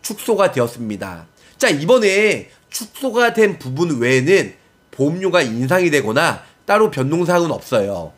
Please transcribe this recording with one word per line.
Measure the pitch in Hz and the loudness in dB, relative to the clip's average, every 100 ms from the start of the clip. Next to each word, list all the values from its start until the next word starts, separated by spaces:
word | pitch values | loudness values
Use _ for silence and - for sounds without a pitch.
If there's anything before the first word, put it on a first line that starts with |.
축소가 | - 208 - 202 185 | -12 -10 -4 2 2
되었습니다. | 131 120 120 113 101 95 87 82 _ - _ | 2 -4 -4 -10 -8 -10 -12 -20 _ -20 _
자, | 247 | 0
이번에 | 147 160 254 208 196 214 131 - _ _ | 0 2 4 4 2 0 -2 -8 _ _
축소가 | - 220 - 262 226 233 | -12 -12 -8 -4 0 0
된 | 220 208 160 | 2 2 0
부분 | 131 131 170 127 | -8 -4 -2 0
외에는 | 120 131 135 190 107 - _ _ _ | 2 2 4 2 0 -10 _ _ _
보험료가 | - 139 175 190 175 | -2 -2 0 0 0
인상이 | 131 117 131 185 175 | 0 -2 0 2 2
되거나 | 143 107 120 165 98 - _ | 2 2 0 0 -2 -14 _
따로 | - 208 214 | -2 2 2
변동사항은 | 131 131 165 170 180 170 | 0 -2 0 2 2 0
없어요. | 98 - 120 101 95 80 | -4 -2 0 0 -4 -10